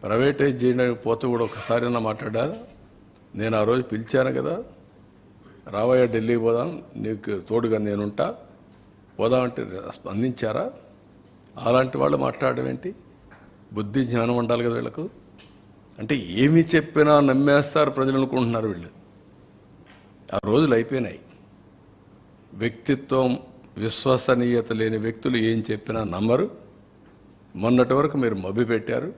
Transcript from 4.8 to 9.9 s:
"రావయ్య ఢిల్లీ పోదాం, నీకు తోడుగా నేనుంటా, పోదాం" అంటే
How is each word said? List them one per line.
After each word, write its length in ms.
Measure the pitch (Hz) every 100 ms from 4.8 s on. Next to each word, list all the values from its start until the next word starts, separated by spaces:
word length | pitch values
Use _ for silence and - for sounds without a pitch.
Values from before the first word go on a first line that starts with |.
| - - - - - - - - -
"రావయ్య 360 | 98 117 127 123
ఢిల్లీ 300 | 113 110 120
పోదాం, 460 | 113 117 127 - - 113
నీకు 420 | 107 110 104 101
తోడుగా 400 | 92 110 117 110
నేనుంటా, 580 | 104 101 104 101 151 233 - - - - - - - -
పోదాం" 240 | 113 127
అంటే 240 | 123 120 107 92 -